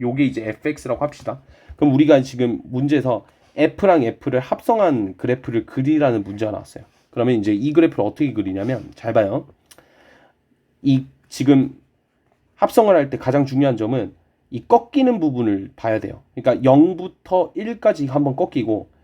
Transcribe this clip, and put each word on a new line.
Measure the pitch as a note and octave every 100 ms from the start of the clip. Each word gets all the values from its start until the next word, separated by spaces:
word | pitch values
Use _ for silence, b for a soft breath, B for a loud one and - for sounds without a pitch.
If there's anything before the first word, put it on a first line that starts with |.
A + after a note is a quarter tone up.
요게 | A#2+ C3
이제 | C3+ A2+
에프엑스라고 | G#2+ G#2+ D3+ D3 B2+ A#2
합시다. | D3 - - C#3 b b b -
그럼 | D3
우리가 | C3+ D3+ C#3+
지금 | B2+ B2 B2 A2
문제에서 | - B2+ C#3+ D3 B2+ A2 - b b
F랑 | - - - G3 E3+
F를 | A2+ - C#3+ B2
합성한 | B2+ - - A3+ F#3 B2+ F#2+ F2+
그래프를 | A#2+ B2+ - A2+ A2+
그리라는 | - C3+ D#3 C#3+ A2+
문제가 | G2 G#2 A2
나왔어요. | F#2+ F#2 - - _ _
그러면 | - A#2+ A#2+
이제 | G2+
이 | G#2 C#3
그래프를 | D3+ D#3+ C#3
어떻게 | G#2 - D3
그리냐면, | G#2+ F#2+ F#2+ G#2+ B2 D2 -
잘 | A2+
봐요. | A2+ G2+ B2 - _ _ - b b b b b b _ _ _ _
이 | C3+ C3 C3+ _ _
지금 | - C3+ C3+ C3 - _ _ _ _ _ _ _ -
합성을 | G#3 - G#3+
할 | F3 C3+
때 | D3+
가장 | C3 C#3 C3+
중요한 | C3 C#3 A2+
점은 | G#2+ C3 F#2+ - _ _ _
이 | B2 -
꺾이는 | A#3 A#3 D4 B3+ A3+
부분을 | D#3 B2 A2 G2 F#2+ -
봐야 | A2+ A2
돼요. | G2+ - _
그러니까 | - B2+ A#2+
영부터 | B2+ C#3 E3+ F3 F3+ - - F#3 E3+
일까지 | - G#3+ A3+ G#3+ D#3 C#3
한번 | C#3+ C#3 C3
꺾이고 | F3+ C3 A2 G#2 F2+ _